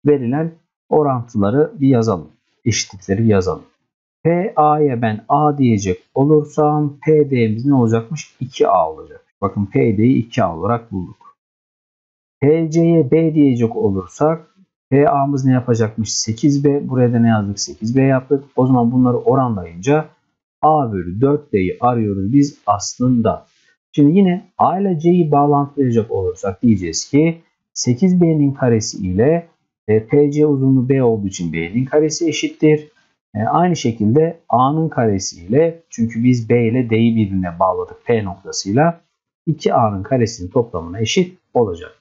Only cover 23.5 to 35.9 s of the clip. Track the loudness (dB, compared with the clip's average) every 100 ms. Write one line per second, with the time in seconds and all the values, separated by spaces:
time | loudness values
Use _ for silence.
23.5 | _ _ _ _ 2 4 4 2 0 -8
24.5 | -2 0 0 -2 0 2 2 2 2 4
25.5 | 2 0 -2 0 0 0 -4 -4 -4 -8
26.5 | 0 0 2 -2 -8 -2 0 0 -2 _
27.5 | _ _ -8 -4 0 2 2 2 2 0
28.5 | 0 0 0 -2 -8 -4 0 2 0 -4
29.5 | _ _ _ -2 -2 2 2 2 2 2
30.5 | 2 2 2 2 0 2 0 -4 -6 -6
31.5 | -6 -4 -4 0 0 0 -2 -4 -4 -6
32.5 | 0 2 2 -2 _ _ _ _ -6 -2
33.5 | 0 0 0 -4 -2 0 2 0 -4 _
34.5 | 0 2 0 -2 -2 -2 -2 -6 -14 -2
35.5 | 0 0 -2 _